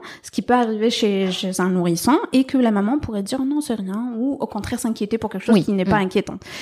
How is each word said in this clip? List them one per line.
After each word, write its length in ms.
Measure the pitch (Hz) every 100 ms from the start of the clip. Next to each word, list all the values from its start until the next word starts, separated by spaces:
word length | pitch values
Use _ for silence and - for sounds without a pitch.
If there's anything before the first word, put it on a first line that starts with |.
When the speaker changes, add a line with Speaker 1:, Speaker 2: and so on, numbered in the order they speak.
| - -
Speaker 1:
ce 80 | -
qui 120 | -
peut 100 | 196
arriver 380 | 247 226 214 226
chez, 400 | 233 214 196 190
chez 280 | 180 190 185
un 120 | 185
nourrisson, 480 | 185 175 170 - 320 466
et 100 | 254
que 140 | 262 262
la 120 | 240
maman 280 | 208 208 294
pourrait 240 | 294 208
dire, « 200 | 196 262 269
Non, 160 | 294
c'est 100 | 294
rien », 380 | 220 190 202 247 226
ou 180 | 262 269
au 80 | -
contraire 320 | 214 202 240
s'inquiéter 380 | 226 226 208 226
pour 140 | 214
quelque 140 | 190 -
chose 80 |
Speaker 2:
Oui. 100 | 214
Speaker 1:
qui 80 | 156
n'est 140 | 196 185
Speaker 2:
Mm. 20 |
Speaker 1:
pas 80 | 208
inquiétant. 380 | 185 202 - - - -